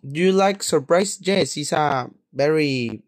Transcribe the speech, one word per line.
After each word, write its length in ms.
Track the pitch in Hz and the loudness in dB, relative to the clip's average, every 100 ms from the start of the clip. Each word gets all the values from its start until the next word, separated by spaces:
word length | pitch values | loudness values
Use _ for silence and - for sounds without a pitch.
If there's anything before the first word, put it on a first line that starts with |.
Do 160 | 139 147 | -10 0
you 120 | 180 | 2
like 320 | 190 196 196 | 4 2 0
surprise? 560 | - 156 139 170 202 - | -2 -2 2 2 2 -4
Yes, 360 | 185 196 139 - | -2 0 0 -4
it's 140 | 143 | -4
a 380 | 147 147 131 123 - _ | -2 0 -2 -6 -14 _
very 680 | 135 143 156 147 131 117 107 | -2 0 2 0 0 -4 -8